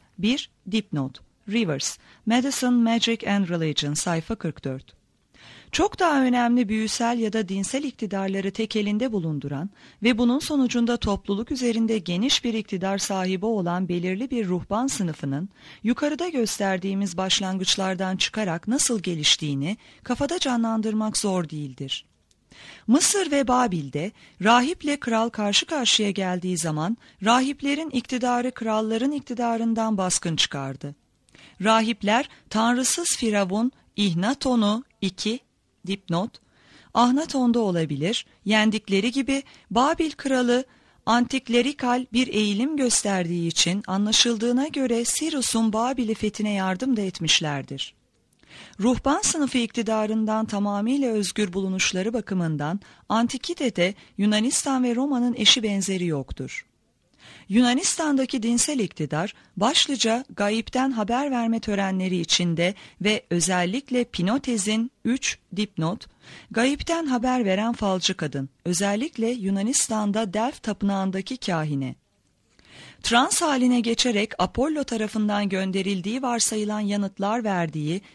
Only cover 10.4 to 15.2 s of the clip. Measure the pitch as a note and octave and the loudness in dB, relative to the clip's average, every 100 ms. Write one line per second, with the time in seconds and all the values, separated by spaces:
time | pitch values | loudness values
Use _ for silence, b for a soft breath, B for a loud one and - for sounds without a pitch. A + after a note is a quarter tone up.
10.4 | - D4 B3+ A#3+ A#3 A#3+ G#3+ G3 - G3 | 0 2 2 2 0 0 0 -2 -2 -4
11.4 | A#3 C4 A#3+ A3+ A3+ A3 E3 F3 C4 - | -4 -2 0 2 0 0 -2 0 0 0
12.4 | A#3+ A3 - F#3+ F#3+ G3 - F#3+ F#3 F#3 | 0 -4 -4 -4 -2 -2 -2 -2 -2 -2
13.4 | A3 G#3+ F3 F3+ F3+ F3 F3+ F#3+ C4 A#3+ | 0 0 0 -2 -2 -2 -2 -4 -2 -2
14.4 | F#3+ F3+ - G#3 C4+ - F3 D3+ | -2 -2 -2 -2 0 -2 -2 -2